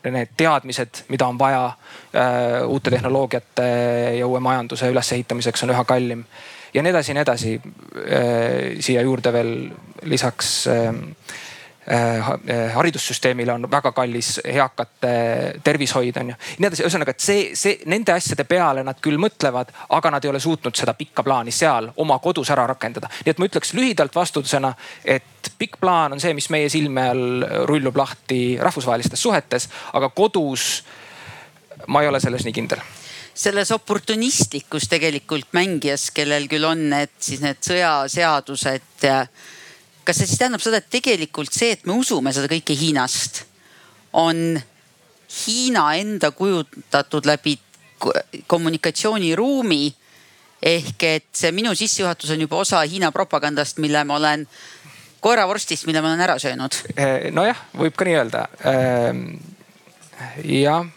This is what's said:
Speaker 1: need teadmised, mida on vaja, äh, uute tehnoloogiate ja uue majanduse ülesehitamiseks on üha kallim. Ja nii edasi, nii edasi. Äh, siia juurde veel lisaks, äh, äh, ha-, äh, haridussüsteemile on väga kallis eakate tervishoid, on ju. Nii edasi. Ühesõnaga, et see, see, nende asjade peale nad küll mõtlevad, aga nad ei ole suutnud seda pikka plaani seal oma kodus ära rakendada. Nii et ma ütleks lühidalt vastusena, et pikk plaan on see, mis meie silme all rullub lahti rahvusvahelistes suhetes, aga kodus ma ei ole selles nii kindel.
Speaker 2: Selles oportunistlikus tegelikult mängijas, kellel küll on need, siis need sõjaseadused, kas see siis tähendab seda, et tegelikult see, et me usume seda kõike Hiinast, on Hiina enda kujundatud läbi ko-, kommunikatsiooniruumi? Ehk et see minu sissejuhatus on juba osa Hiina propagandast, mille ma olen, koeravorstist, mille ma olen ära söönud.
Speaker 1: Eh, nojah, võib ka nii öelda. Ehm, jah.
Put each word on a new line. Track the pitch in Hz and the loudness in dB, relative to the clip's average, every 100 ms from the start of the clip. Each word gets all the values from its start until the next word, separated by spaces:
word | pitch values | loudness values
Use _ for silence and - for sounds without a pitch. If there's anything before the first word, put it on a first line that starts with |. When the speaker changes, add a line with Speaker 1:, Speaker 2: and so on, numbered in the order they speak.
| 131 | -4
Speaker 1:
need | 127 120 - | -4 -4 0
teadmised, | 160 143 131 127 117 - - | 2 2 0 -6 -6 -10 -8
mida | 135 127 | 0 0
on | 123 | 2
vaja, | 135 131 123 - - - - | 2 2 0 -4 -20 -20 -4
äh, | - 123 123 120 120 123 | 2 2 2 0 0 0
uute | 135 - | 0 2
tehnoloogiate | 123 123 135 131 120 - - 123 120 120 120 120 120 | 0 2 0 0 -4 -4 -2 2 2 2 0 0 0
ja | 123 | 0
uue | 127 | 0
majanduse | 127 131 120 123 127 | 2 0 -2 -2 2
ülesehitamiseks | 127 120 123 123 120 117 - 123 | 2 0 -2 -2 -2 0 0 0
on | |
üha | 123 120 | 2 4
kallim. | 127 123 117 117 - - - - | 2 2 -4 -10 -20 -20 -20 -2
Ja | 131 | 0
nii | 160 | 2
edasi, | 175 143 | 2 2
nii | 143 143 | 0 2
edasi. | 120 110 110 - - - - | 0 -2 -4 -8 -20 -18 -12
Äh, | - - 120 117 117 127 131 110 - | 0 2 4 2 2 0 -2 -4 0
siia | 123 131 | 2 2
juurde | 127 123 | 2 2
veel | 120 117 120 127 - - - 160 | 2 0 -4 -8 -14 -20 -14 -2
lisaks, | 135 127 - - - 131 | 0 0 -2 -4 -2 2
äh, | 120 117 117 - 156 - - - - - _ - | 2 2 -2 -8 -16 -18 -16 -16 -18 -20 _ -2
äh, | 120 117 113 | 0 2 0
ha-, | 110 139 123 | -2 -4 -2
äh, | 120 113 | -2 0
haridussüsteemile | 117 165 135 - 120 131 123 120 | 2 2 0 -6 0 0 2 0
on | 120 117 | -2 0
väga | 143 135 | 0 2
kallis | 127 123 120 - - | 0 0 -2 -4 -4
eakate | 139 135 131 - 113 _ 123 120 117 120 139 147 | -2 0 0 -2 -8 _ 0 2 0 0 -4 0
tervishoid, | 151 147 135 135 123 123 | 2 2 0 0 0 -2
on | 123 | -8
ju. | 120 - - | -10 -14 -2
Nii | 190 | 0
edasi. | 165 170 | 2 0
Ühesõnaga, | 170 147 | 0 -2
et | - - | -2 0
see, | 202 120 - | 2 0 0
see, | 196 - 156 | 0 0 -2
nende | 202 214 175 | 0 2 2
asjade | - 151 143 | 0 -4 0
peale | 180 165 135 131 | 2 4 2 -4
nad | 127 | -4
küll | 151 147 | -2 0
mõtlevad, | 214 _ 143 123 127 - - | 0 _ -2 -2 -6 -10 0
aga | 151 165 143 | 2 4 0
nad | 143 | -2
ei | |
ole | 139 | -2
suutnud | 147 160 127 - | -2 -2 -2 -2
seda | 127 - | -2 -2
pikka | 151 - 131 | -4 -2 0
plaani | 131 117 | 0 0
seal | - 160 123 113 - | 2 2 2 -2 -4
oma | 156 127 | 0 2
kodus | 175 170 131 135 | 2 -2 0 2
ära | 120 | 2
rakendada. | 131 113 117 - - | 0 -6 -6 -12 -2
Nii | - 160 | -2 2
et | |
ma | 185 | 0
ütleks | 165 - 240 | 0 -2 0
lühidalt | 262 180 143 - | 0 2 0 2
vastusena, | 180 - 135 143 135 - - - - | 0 -2 -2 0 0 -4 -16 -8 0
et | 131 - _ - - | 0 -2 _ -16 -8
pikk | - - | -10 0
plaan | 185 170 151 139 | 2 4 2 0
on | |
see, | 175 | -2
mis | 147 - 156 | -2 -2 0
meie | 147 | 0
silme | 156 147 131 127 | 0 0 0 0
all | 127 123 127 123 113 131 | 0 0 0 0 0 2
rullub | 151 131 131 | 2 2 0
lahti | 135 - - 127 123 120 | -2 -4 -4 0 0 2
rahvusvahelistes | - 151 123 117 117 127 240 | 0 0 0 0 0 0 0
suhetes, | 185 - 123 - - - | 0 0 -4 -4 -12 -4
aga | - 131 | -2 0
kodus | - 214 196 147 131 - - - - - - - - - _ _ - - | 2 2 2 0 -2 -2 -4 -8 -20 -20 -20 -20 -20 -20 _ _ -16 0
ma | 143 | 2
ei | 147 | 4
ole | 139 | 2
selles | 123 123 226 | 0 -2 -2
nii | 113 | -4
kindel. | 180 - - - - - - | -4 -4 -6 -18 -18 -18 -16
Speaker 2:
Selles | - 208 202 190 | -2 0 0 0
oportunistlikus | 220 - 208 - 220 247 262 - 143 - 151 - | -2 -2 -4 -2 -2 0 0 0 -4 -6 -6 0
tegelikult | - 160 143 - 151 - 170 | 0 0 -2 -4 -6 0 2
mängijas, | 190 160 143 139 - | 2 0 -2 -2 -2
kellel | - 147 147 139 | -2 0 0 0
küll | 151 160 | 0 0
on | 165 151 | 0 0
need, | 143 147 _ | 0 -2 _
siis | - 135 | -8 -4
need | 143 135 - | -4 -4 -2
sõjaseadused, | 180 175 147 135 175 170 147 135 139 139 131 _ - 143 135 131 - - - - - _ _ | 0 2 2 0 0 2 2 -2 -4 -2 -4 _ 0 2 2 0 -10 -20 -20 -20 -20 _ _
kas | - 170 | -2 0
see | 190 | 0
siis | - | 2
tähendab | 254 233 | 0 0
seda, | 226 220 | 0 0
et | - | 0
tegelikult | 247 262 196 156 - 143 - | -2 2 0 0 -6 -6 0
see, | 233 | 0
et | 208 180 | 0 -2
me | 214 | -2
usume | 262 180 135 131 | 0 0 0 0
seda | 139 | 0
kõike | 160 - 143 | -2 0 0
Hiinast, | 160 147 127 - - - - _ _ - - _ _ | 2 2 0 -2 -4 -8 -14 _ _ -20 -20 _ _
on | - 165 165 165 160 127 _ _ _ _ _ _ | 2 4 2 0 -2 -6 _ _ _ _ _ _
Hiina | - - 233 254 226 151 160 | -8 -4 0 2 2 2 0
enda | 208 208 151 | -2 0 0
kujundatud | - 196 180 151 - - 139 143 151 147 | 2 0 0 -2 -12 0 0 0 0 2
läbi | 147 151 143 _ _ _ _ | 2 0 -4 _ _ _ _
ko-, | - - - - - | -2 -2 -4 -14 0
kommunikatsiooniruumi? | 170 165 160 170 - 214 220 175 170 254 269 233 151 143 - _ - _ _ _ _ | 0 2 -2 -2 -2 -2 0 0 0 0 0 0 0 0 -6 _ -20 _ _ _ _
Ehk | - 170 131 - | 0 0 -2 -2
et | 165 156 _ - | 0 0 _ -2
see | 170 | 0
minu | 180 226 185 | 0 -2 -2
sissejuhatus | - - 185 165 147 156 | -2 0 -2 -2 -4 -2
on | |
juba | 151 175 | 0 0
osa | 196 180 151 | 2 2 0
Hiina | 190 170 | 0 0
propagandast, | 147 190 151 147 147 143 - | 0 0 0 0 -2 -2 -2
mille | 151 147 147 | 0 0 0
ma | 147 | 2
olen, | 151 151 151 - - - - - - _ | 2 0 -4 -16 -20 -20 -20 -20 -20 _
koeravorstist, | - 233 185 208 - 160 - | 2 4 2 0 -4 -4 0
mille | 156 | 0
ma | 156 | 2
olen | 165 | 2
ära | 180 139 | 2 0
söönud. | 139 127 131 - - - | -2 -4 -4 -6 -6 -2
Speaker 1:
Eh, | 139 131 147 | 0 0 -2
nojah, | 156 208 240 - - | 0 0 0 -10 -2
võib | 160 - | -2 0
ka | 185 | 2
nii | 160 | 2
öelda. | 117 117 117 - - | 2 -2 -6 -2 0
Ehm, | 131 127 123 120 123 123 - 160 190 - _ - _ - - 127 135 | 2 2 2 0 -2 -8 -12 -18 -20 -20 _ -20 _ -20 -16 -14 -10
jah. | 156 139 139 160 175 | -2 2 4 2 -2